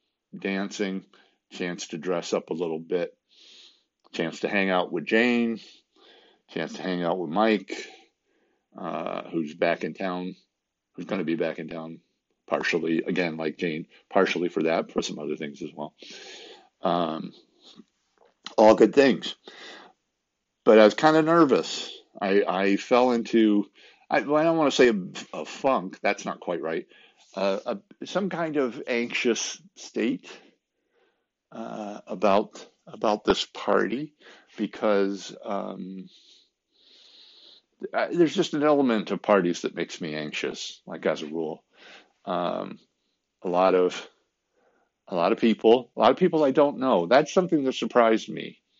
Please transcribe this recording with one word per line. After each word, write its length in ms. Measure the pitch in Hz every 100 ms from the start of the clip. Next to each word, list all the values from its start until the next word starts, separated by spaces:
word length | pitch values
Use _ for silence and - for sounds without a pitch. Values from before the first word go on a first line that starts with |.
| _ _ _ 95
dancing, 680 | 98 98 98 - 98 95 - _ _ _ _
chance 360 | - 90 87 -
to 100 | 85
dress 360 | 87 87 85
up 160 | 92 -
a 20 |
little 260 | 82 85 80
bit, 380 | 82 90 85 - _ _ - - - _ _ _ _
chance 280 | - 82 -
to 80 | 78
hang 200 | 101 95
out 220 | 92 87
with 140 | 87 -
Jane, 540 | 110 123 120 117 110 - - _ _ - - _ _ _
chance 240 | - 78
to 80 | 76
hang 200 | 87 90
out 160 | 85 90
with 100 | 82
Mike, 440 | 87 110 107 - - - - _ _ _ _ _ _ _ -
uh, 460 | 87 82 82 90 -
who's 220 | 82 76 85
back 280 | 85 82
in 100 | 82
town, 420 | - 95 90 90 - _ _ _ _ _
who's 120 | - 87
gonna 180 | 98
be 120 | 80 82
back 240 | 82 78
in 80 | 80
town 300 | 85 80 82 _ _ _ _ -
partially, 520 | 73 - 85 80 82
again, 340 | - 90 85 80
like 200 | 80 -
Jane, 300 | 90 78 85 _ _
partially 400 | 101 92 82 87
for 140 | -
that, 280 | 80 82 -
for 100 | -
some 180 | - 80
other 160 | 76 73
things 240 | 76 71
as 100 | 76
well. 200 | 76 76 - - - - - - - _ _
Um, 520 | 92 85 82 80 - - _ _ - - _ _ _ _ _ _ - -
all 180 | 110 113
good 180 | 110 139
things. 400 | 135 98 - - - - - - - _ _ _ _ _ _ _ -
But 140 | 110
I 60 | 107
was 80 |
kinda 280 | 104 156 156
nervous. 680 | 156 170 151 92 - - - - _ -
I, 220 | 95 101 82
I 300 | 90 98 98
fell 340 | - 123 127
into, 580 | 120 101 113 110 104 - _ - _ -
I, 120 | 143
well, 160 | 120 151
I 60 |
don't 140 | 165 165
wanna 140 | 147
say 180 | - 127
a, 60 | 107 87 - -
a 120 | 82 76
funk, 540 | - 139 123 90 87
that's 240 | 101 101 -
not 140 | 85
quite 220 | - 85
right. 260 | 76 82 - _ _ _ _ 95
Uh, 240 | 98 98 - 101 - -
a, 40 | 131
some 240 | 180 196
kind 280 | 165 160 147
of 240 | 127 107 -
anxious 720 | 120 120 - 123 110 - - - -
state, 540 | - 110 113 - - - - _ _ _ _ _ _ _ _ _ _
uh, 500 | 117 113 110 104 104 -
about, 580 | 98 104 98 107 - - _ -
about 360 | - 113 107
this 220 | - 95 -
party, 680 | - - 101 98 120 156 _ - - _ -
because, 800 | 104 - 110 101 98 98 - - 113
um, 640 | 101 98 95 92 95 92 _ _ _ _ _ _ _ _ _ _ - - - - - _ _ -
I, 140 | 110 -
there's 280 | 170 160 185
just 180 | 165
an 100 | 156
element 480 | 151 143 131 110 87
of 100 | 98
parties 400 | - 101 87 85
that 140 | - -
makes 260 | 80 -
me 140 | 85 76
anxious, 640 | 76 - - - - - -
like, 200 | 87 -
as 160 | 76
a 60 | 76
rule. 360 | 82 80 80 _ _ - - _ _ -
Um, 540 | 90 87 90 95 - _ _ _ _ _ _
a 60 | 92
lot 260 | 87 92 90
of, 320 | 90 - - _ _ _ _ _ _ _ _ _ -
a 80 | 90
lot 160 | 87
of 80 | 113
people, 520 | 113 104 113 123 123 -
a 40 |
lot 120 | 113
of 60 | 135
people 260 | 180 160
I 80 | 143
don't 280 | 135 143 120
know. 260 | 131 101 85
That's 280 | 131 156
something 300 | 190 180 156
that 100 | 131
surprised 560 | 127 113 120 113 110 -
me 300 | 82 78 - _